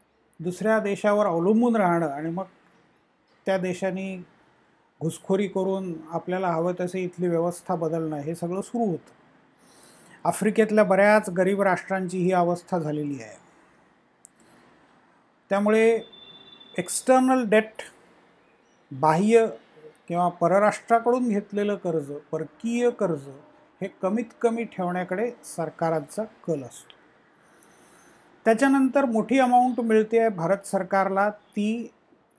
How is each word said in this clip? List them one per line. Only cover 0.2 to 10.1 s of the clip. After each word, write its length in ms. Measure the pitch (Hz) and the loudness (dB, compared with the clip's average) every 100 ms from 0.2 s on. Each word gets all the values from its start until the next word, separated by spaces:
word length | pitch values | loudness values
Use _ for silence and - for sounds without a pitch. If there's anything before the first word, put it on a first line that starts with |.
| _ - | _ -12
दुसऱ्या 380 | 165 180 208 220 | -10 -4 0 0
देशावर 480 | 202 196 214 208 208 | 0 -2 0 2 0
अवलंबून 500 | 170 175 220 247 226 | 0 2 2 2 2
राहणं 320 | 180 170 160 | 2 2 0
आणि 220 | 139 160 | -4 -6
मग 140 | 170 190 _ _ _ _ _ _ _ _ _ - | -6 -10 _ _ _ _ _ _ _ _ _ -2
त्या 120 | 190 | -2
देशाने 580 | 180 180 190 185 190 185 180 _ _ _ _ _ _ - | -2 -4 -4 -4 -8 -12 -16 _ _ _ _ _ _ -8
घुसखोरी 460 | 160 - - 190 202 | -8 -6 -2 -2 0
करून 440 | 190 190 190 185 160 - | -2 -2 -4 -6 -10 -8
आपल्याला 380 | 165 170 185 185 | -10 -6 -4 -2
हवं 240 | 165 175 180 | -2 -2 -2
तसे 200 | 180 185 | -6 -6
इथली 280 | 180 175 180 | -8 -4 -2
व्यवस्था 460 | 170 170 175 - | 0 -2 -4 -6
बदलणं 420 | 180 165 165 160 151 | -4 -2 -2 -4 -6
हे 180 | 143 | -8
सगळं 260 | 170 170 185 | -6 -6 -6
सुरू 300 | 208 240 226 | -6 -4 -2
होतं. 200 | 160 - _ _ _ _ _ _ - - - - | -4 -8 _ _ _ _ _ _ -20 -20 -20 -20